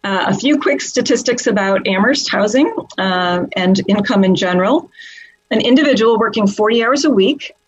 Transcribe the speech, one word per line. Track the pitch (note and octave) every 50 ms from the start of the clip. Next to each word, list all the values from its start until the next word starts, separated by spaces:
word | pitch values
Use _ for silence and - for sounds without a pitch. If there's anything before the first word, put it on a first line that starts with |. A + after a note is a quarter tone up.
| -
Uh, | G3 G3 F#3 - -
a | G3
few | G3+ A3+ C#4 D4 C#4+
quick | - F#4+ C#4 -
statistics | - - - B3+ A#3 - B3+ A#3 A#3 B3+ A#3+ A#3+ - A#3+
about | G#3 G3+ F#3+ G3 G3 F#3+ F#3+ G3
Amherst | F#3+ F#3+ G#3 A#3+ D4+ - - -
housing, | A3+ G3 G3+ G#3 G#3 C4 D4+ A4+ A4+ A4 - - - -
uh, | F#3+ F#3+ F#3 F3+ F3+ F3 F3 F3 F3+ - -
and | F#3+ F3+ F#3 F#3+ F#3+ - -
income | G3+ G#3 G3 - A#3+ G3 F#3+
in | F#3 F#3
general. | F3 G3 F3+ F3+ F3+ F#3 G#3 C4+ F4+ - - _ - - - - - - - _ _ _ -
An | A3+ A3
individual | G#3 A#3+ B3+ D4 D4+ C#4+ B3+ G3+ A3 A3+ A#3 G#3
working | A3+ A3 G#3 A3+ G#3
forty | G3 - - G#3+ G#3+ A#3 A#3 A3+
hours | A#3 C4+ C#4 C#4
a | D#4
week, | B3 G3 F#3+ A#3 D4+ - - - - _ _